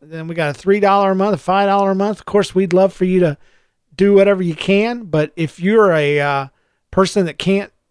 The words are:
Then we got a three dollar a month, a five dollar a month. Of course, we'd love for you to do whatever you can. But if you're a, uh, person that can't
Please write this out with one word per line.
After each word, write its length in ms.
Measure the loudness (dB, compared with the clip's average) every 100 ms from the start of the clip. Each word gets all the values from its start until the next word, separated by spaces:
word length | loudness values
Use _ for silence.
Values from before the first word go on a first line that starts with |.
Then 260 | -18 -14 -10
we 60 |
got 160 | -6 -6
a 80 | -4
three 200 | -2 2
dollar 300 | 2 2 2
a 20 |
month, 200 | 0 -2
a 40 | -2
five 280 | -2 0 2
dollar 220 | 0 0
a 20 |
month. 240 | 0 -2 -6
Of 60 | -4
course, 280 | -2 0
we'd 200 | -2 0
love 180 | 2 0
for 140 | 0 0
you 140 | 2
to 180 | 0 -2 _ _ _ _ _ -2
do 160 | 2
whatever 280 | 4 4 2
you 120 | -2
can. 500 | -4 0 0 0 -6
But 280 | -4 -4 -2
if 240 | -4 -8 -4
you're 320 | 0 2 4
a, 280 | 2 0 0
uh, 260 | -2 -2 -6 _ _ _ _
person 340 | 0 0 0 -2
that 120 | -4
can't 340 | -2 -2 -4 _ _